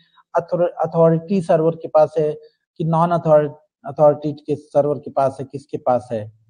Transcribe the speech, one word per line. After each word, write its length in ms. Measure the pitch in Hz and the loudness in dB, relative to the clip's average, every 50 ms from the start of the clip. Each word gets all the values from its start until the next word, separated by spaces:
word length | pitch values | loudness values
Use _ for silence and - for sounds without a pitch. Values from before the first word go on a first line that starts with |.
| _ _ _ _ _ _ - | _ _ _ _ _ _ -4
अथॉर-, 360 | 170 165 - 180 170 175 170 | -4 -4 -2 -2 -2 -2 -2
authority 720 | - - 165 165 165 165 165 165 165 160 165 165 202 190 165 | -2 -4 -6 -2 0 2 4 4 4 2 -2 -2 -4 -2 0
server 340 | 165 180 156 160 165 165 | 2 0 2 2 0 -2
के 120 | 160 - 143 | -4 -6 -2
पास 260 | - 156 156 147 - 165 | 2 2 2 2 2 -2
है 200 | 151 151 151 151 - - _ _ _ _ _ - | -2 -2 -4 -8 -12 -20 _ _ _ _ _ -8
कि 60 | 170 | -4
नॉन 260 | 160 165 160 170 175 | -2 0 0 0 0
अथॉर-, 400 | 175 165 165 160 151 151 151 143 131 - _ _ _ _ - | 0 0 2 4 4 4 4 2 -6 -12 _ _ _ _ -14
अथॉरिटी 460 | 135 135 - 151 147 147 - 151 156 143 | -10 -2 2 4 4 4 2 -2 -8 -8
के 240 | 147 - - 147 | -8 -6 -6 -6
server 420 | 139 - _ - 143 139 147 143 131 | -6 -6 _ -2 -2 0 0 -2 -6
के 120 | - 135 | -8 -8
पास 260 | - 143 135 131 131 - | -4 -2 -2 -2 -2 -6
है, 60 | 135 135 - | -12 -14 -14
किसके 240 | 139 139 _ - | -16 -16 _ -12
पास 320 | 139 - 131 123 120 - - 123 | -6 -2 -2 -2 -2 -2 -4 -8
है। 200 | 110 104 110 - _ _ _ | -8 -8 -10 -16 _ _ _